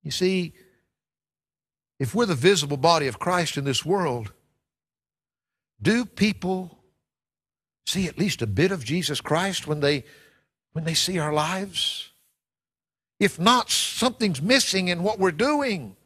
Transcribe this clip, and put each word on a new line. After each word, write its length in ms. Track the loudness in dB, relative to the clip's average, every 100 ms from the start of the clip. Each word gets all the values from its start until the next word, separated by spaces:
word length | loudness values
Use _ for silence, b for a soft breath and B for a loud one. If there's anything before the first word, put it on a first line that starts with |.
You 80 | -6
see, 420 | 0 2 2 -2 b b b b _ _ _ _ _ _ _ _ _ _ _
if 160 | -4 0
we're 100 | 0
the 100 | 4
visible 420 | 4 4 0 0
body 300 | 4 4 2
of 120 | -4
Christ 380 | -2 0 0 -2
in 80 | -2
this 180 | -2
world, 480 | 0 0 0 -4 -8 -16 _ _ _ _ _ _ _ _ _ _ _ _ _ _
do 240 | 0 0 0
people 720 | 0 0 0 -2 -4 -6 -16 _ _ _ _ _ _ _ _ _ _ -6
see 220 | -2 -4
at 120 | -2
least 220 | -2 0
a 60 | -2
bit 240 | 2 2
of 140 | 0 -2
Jesus 340 | -2 -2 -4
Christ 480 | 0 0 0 -4 -4
when 120 | 0
they, 260 | 2 0 -4 b b b b _ _
when 120 | -6 -2
they 80 |
see 260 | -2 0 -2
our 140 | 0
lives? 800 | 0 0 -2 -6 -4 -4 -4 -12 _ _ _ _ _ _ _ _ _ _ _
If 200 | 0 2
not, 300 | 4 4 2
something's 720 | -2 -2 0 -2 0 -2 0
missing 460 | 2 2 4 -2 -2
in 160 | 0
what 160 | -2 2
we're 120 | 0
doing. 640 | 2 0 2 0 -4 -8 -18